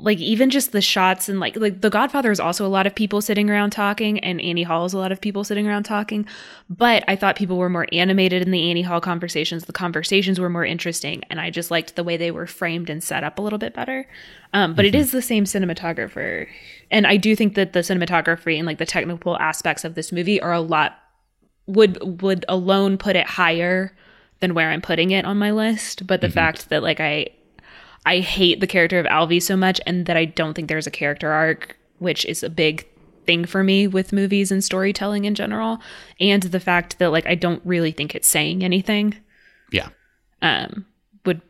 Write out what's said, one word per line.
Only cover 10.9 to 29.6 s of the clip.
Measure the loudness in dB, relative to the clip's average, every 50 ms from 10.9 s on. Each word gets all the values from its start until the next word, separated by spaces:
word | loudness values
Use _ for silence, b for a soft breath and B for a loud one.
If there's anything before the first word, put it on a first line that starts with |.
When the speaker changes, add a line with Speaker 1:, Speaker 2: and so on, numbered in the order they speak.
| -6 -6 -6 -8 -8 -10 -10 -10
Speaker 1:
and | -8 -8
I | -6 -6
just | -6 -6 -6 -2
liked | -2 -2 -2 -4 -6 -6
the | -4
way | -4 -2
they | -2 -2 -4
were | -4 -6 -8 -10
framed | -8 -6 -4 -4 -4 -4 -6 -6
and | -8 -8 -6
set | -6 -4 -4 -4
up | -4 -6 -6
a |
little | -4 -4 -4 -4
bit | -6 -8 -6
better. | -8 -8 -6 -6 -8 -10 B B B B B B B B B 0
Um, | 0 2 2 4
but | 4 4
it | 6 6
Speaker 2:
Mm-hmm. | 4
Speaker 1:
is | 2 2
the | 0 -2
same | -2 0 0 0 0
cinematographer. | 0 0 0 -2 -2 -2 -4 -4 -6 -4 -4 -6 -6 -8 -8 -6 -6 -6 -8 -8 B B B B B B B B B
And | 2 4 6
I | 6 4 4
do | 4 4 2
think | 4 2 2 2
that | 2 0 0 0
the | 0
cinematography | 0 0 0 -2 0 0 0 2 2 2 0 0 -2 -2 -2
and, | -2 -2
like, | -4 -4 -4
the | -6
technical | -4 -2 -4 -4 -4 -6 -6 -4 -4 -2 0
aspects | 0 -2 -2 -2 -2 -4 -4 -2 -6
of | -8 -8
this | -8 -8 -6 -4
movie | -4 0 0 0 0
are | 0 0 -2
a | -2
lot, | 0 0 0 2 0 0 -2 -8 _ _ _ _ _ _ _ _ _ _ _ _ _ 0
would, | 4 6 6 6 4 0 -6 -8 -6 -2
would | 0 0 0 0 0 -2
alone | -2 0 2 2 4 4 4 2 2 0
put | 0 0 2 2
it | 0 0
higher | 0 2 2 4 4 2 2 2 0 0 -2 -4 b b b b b b b b b _
than | -2 0 2
where | 4 2 2
I'm | 2 0
putting | -2 0 0 2 2 4
it | 2 2 0
on | 0 0 0
my | 2 2
list. | 2 2 2 0 0 -2 -4 -8 -10 -10 -2 -2
But | 0 0
the | 0 0
Speaker 2:
Mm-hmm. | 2
Speaker 1:
fact | 2 2 2 0 -2 -4 -2
that, | -2 0
like, | 0 0 -2 -2
I, | -2 -2 -2 -2 -4 -6 -10 _ _ _ _ B B B B B B B B B _
I | 0 2 2
hate | 0 -2 0 2 4 4 4 2
the | 0
character | 0 2 2 2 4 2 2
of | 2 2
Alvy | 2 2 4 4 2 2
so | 2 2 2
much, | 2